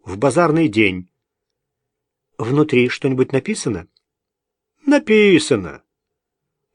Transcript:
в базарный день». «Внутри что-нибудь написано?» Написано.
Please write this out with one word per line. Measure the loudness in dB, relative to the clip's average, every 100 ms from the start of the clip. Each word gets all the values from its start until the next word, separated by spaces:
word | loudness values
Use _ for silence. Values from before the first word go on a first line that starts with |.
в | -12 -4
базарный | 0 2 2 2 0
день». | 2 0 -2 -12 _ _ _ _ _ _ _ _ _ _ _ _ -10
«Внутри | -2 0 2 2 0
что-нибудь | -2 -4 -2 -2
написано?» | -4 -4 -8 -6 -8 -12 _ _ _ _ _ _ _ _ _
Написано. | 0 0 4 4 6 4 2 -4 -4 -14 _ _ _ _ _ _ _ _ _